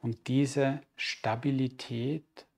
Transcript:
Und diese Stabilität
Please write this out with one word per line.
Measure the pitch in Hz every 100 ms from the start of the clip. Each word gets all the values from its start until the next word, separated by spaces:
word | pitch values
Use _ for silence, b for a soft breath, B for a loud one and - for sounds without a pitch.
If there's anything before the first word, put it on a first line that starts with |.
Und | 120 110 -
diese | 131 139 143 135 139 - -
Stabilität | - - 110 113 143 135 131 131 - 117 123 156 - - -